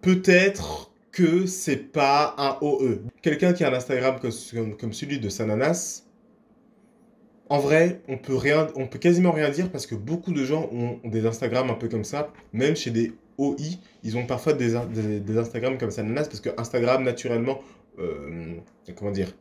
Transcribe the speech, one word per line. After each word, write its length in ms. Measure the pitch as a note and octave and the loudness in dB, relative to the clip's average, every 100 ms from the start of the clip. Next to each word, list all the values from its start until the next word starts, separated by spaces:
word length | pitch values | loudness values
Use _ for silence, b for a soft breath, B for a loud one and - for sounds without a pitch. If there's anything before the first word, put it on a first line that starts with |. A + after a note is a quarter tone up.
peut-être 880 | F#3 F#3 F#3 F#3 G3 G3 D#3 - - _ _ | 4 4 6 6 6 0 -8 -10 -12 _ _
que 340 | - E3+ F3 F#3 | 2 4 4 0
c'est 460 | - - C3+ - | -4 -2 -2 -2
pas 420 | D3+ C#3 C#3+ D3+ - | 0 4 4 2 0
un 180 | C#3 C3 | -2 0
O 200 | D3 C3 | -2 0
E. » 220 | C3 G2+ A2 _ | 0 0 -6 _
Quelqu'un 320 | E3+ D3 F3+ | -2 2 2
qui 100 | F3 | 4
a 60 | D3 | 2
un 60 | B2+ | 0
Instagram 420 | - C3 C3 B2+ | -2 0 2 0
comme, 120 | A#2+ A2 - | -4 -6 -8
comme, 240 | A#2 A2 G#2+ | -6 -6 -6
comme 180 | A#2 | -8
celui 260 | - C#3 C#3+ | -8 -6 -4
de 100 | G#2+ | -6
Sananas, 800 | - A2 G#2+ C#3+ F3 - - _ _ _ _ _ _ _ _ _ _ _ _ _ _ - | -4 -2 0 2 0 -4 -12 _ _ _ _ _ _ _ _ _ _ _ _ _ _ 0
en 100 | C#3+ | 2
vrai, 420 | C#3+ D#3 E3+ F3 - | 6 6 6 2 -8
on 100 | B2+ | -10
peut 180 | - B2+ | -2 0
rien, 340 | C3+ D3+ D#3 C3+ | 4 4 2 -2
on 120 | B2+ | -8
peut 100 | - | 2
quasiment 340 | F3 F3 F3+ | 4 6 4
rien 180 | D#3 D3+ | 4 0
dire 200 | C#3+ F3+ | 0 -4
parce 140 | C#3+ - | -6 -8
que 80 | |
beaucoup 380 | A2 G#2+ F3 F#3 | -8 -4 -6 -2
de 120 | D3 | -2
gens 240 | C3 D#3 - | 0 -2 -2
ont 280 | A#2+ A#2+ - | -4 -4 -4
des 240 | A#2 A2 A2+ | -4 0 0
Instagrams 420 | A2+ B2 B2 B2+ | 0 0 0 0
un 60 | A2 | -2
peu 140 | A#2 | -4
comme 160 | A2+ G#2+ | -4 -4
ça, 280 | C#3+ D3 B B | -4 -6 B B
même 220 | A2 C#3 D3+ | 0 2 2
chez 140 | C3 | 0
des 220 | A2+ A#2 - _ - | 0 0 -4 _ -2
O 180 | C#3 C3+ | -2 -2
I, 220 | D3+ F3+ B B | -6 -10 B B
ils 140 | A2+ A#2 | -6 -4
ont 80 | B2 | -4
parfois 280 | B2 D#3+ | -2 0
des 220 | C#3+ A#2+ A#2 | 2 2 0
in-, 100 | A#2+ | -2
des, 340 | A2+ G#2+ G#2 | -4 -2 -4
des 180 | G2 A2 | -2 -2
Instagrams 400 | A#2 A#2+ B2 C3 | -2 -4 -4 -2
comme 140 | A#2 | -4
Sananas 340 | F#2+ G#2 B2+ D3+ | -4 -4 -2 -4
parce 140 | - | -6
que 100 | - - | -8 -6
Instagram, 460 | A#2 B2+ A#2 C3 | -4 0 2 2
naturellement, 560 | C3 A#2 B2 A#2 B2 C3 B B B - | 2 -2 -2 0 0 -4 B B B -10
euh, 540 | E2+ D2 C#2+ E2 E2 E2+ - _ - F2+ | -8 -8 -10 -12 -12 -14 -16 _ -20 -10
comment 160 | G2+ | -6
dire 240 | G2 F#2 - | -4 -4 -8